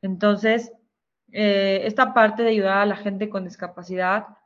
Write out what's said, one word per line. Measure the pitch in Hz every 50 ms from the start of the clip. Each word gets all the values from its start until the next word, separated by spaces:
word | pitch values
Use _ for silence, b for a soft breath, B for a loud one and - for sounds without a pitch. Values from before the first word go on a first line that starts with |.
Entonces, | - 190 190 175 208 208 208 202 214 220 220 233 233 - - _ _ _ _ _ _ _ _ _ _ _
eh, | - 202 214 208 202 196 196 196 196 196 -
esta | 220 214 233 262 254 -
parte | 240 220 214 208 208
de | 233 226
ayudar | 226 214 190 190 196 196
a | 202
la | 208 196
gente | 190 208 202 196 190 214 208
con | 208 196 185
discapacidad | 180 - - 190 175 - - 175 175 185 180 185 180 190 214 208 - - _ _